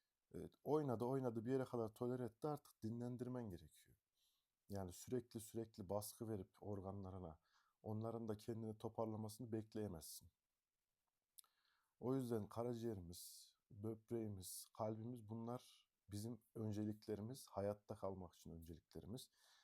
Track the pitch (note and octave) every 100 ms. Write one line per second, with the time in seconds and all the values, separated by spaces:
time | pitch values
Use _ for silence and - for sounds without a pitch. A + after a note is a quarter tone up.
0 | _ _ _ - - - - D#3 C#3+ A2
1 | A#2+ C3+ B2+ A#2 A2+ C3 B2+ A#2+ A2+ -
2 | B2 B2+ B2 - D3+ D3 - - A2 A#2+
3 | B2 B2 B2 B2+ A2+ E2+ D#2 - - -
4 | _ _ _ _ _ _ - G2+ F#2 F2
5 | - B2 A#2+ A#2 G#2 A2+ A2+ - F#2 G2+
6 | G#2 - A2 G#2+ F#2 - G2 G2+ F#2 G2
7 | F#2+ F#2 F2 D#2+ _ - _ _ - G#2+
8 | A2+ A2+ A2+ G#2 - A2+ A2 G#2+ A2+ A2+
9 | A2 G#2+ A2 - B2 A2 G#2+ A2 G#2 E2
10 | - - - _ _ _ _ _ _ _
11 | _ _ _ - - _ _ _ _ -
12 | A#2+ C3+ B2 A2+ G2 - A#2+ A#2 A#2 G#2
13 | E2+ F2 - - - _ - G2+ G#2+ A2
14 | - A#2 A2 F#2+ F2+ - - - A2 A2
15 | A2+ B2 G#2 A2+ A2+ B2 - - _ _
16 | - G2+ A2+ B2 _ A#2 A2 G#2 G#2+ G#2+
17 | - G2+ G#2+ C3+ - - G2+ G#2 - G#2+
18 | F#2+ F#2+ F2 - - E2 E2 D#2+ _ -
19 | - A#2+ - _ - -